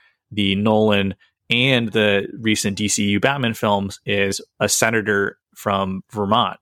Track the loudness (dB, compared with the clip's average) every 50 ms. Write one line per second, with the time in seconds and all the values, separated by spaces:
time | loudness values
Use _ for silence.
0 | _ _ _ _ _ _ -4 -2 0 0 0 0 2 2 4 4 4 4 2 2
1 | 0 -2 -6 -8 _ _ _ _ _ 0 2 2 4 4 2 2 0 0 0 2
2 | 2 4 2 2 0 -4 -8 -4 -2 0 0 0 0 -2 -2 -2 -2 -2 -2 0
3 | 0 0 2 2 2 0 0 0 -2 -2 -2 -2 0 0 0 0 -2 -4 -8 -10
4 | _ -4 -2 0 0 -2 -2 -6 -10 -14 _ -4 -2 0 0 0 0 2 0 0
5 | 0 0 0 0 0 -2 -4 _ _ _ _ -6 -4 -2 0 0 -2 -2 -6 -8
6 | -10 _ -6 -4 -2 0 0 0 0 -2 -4 -8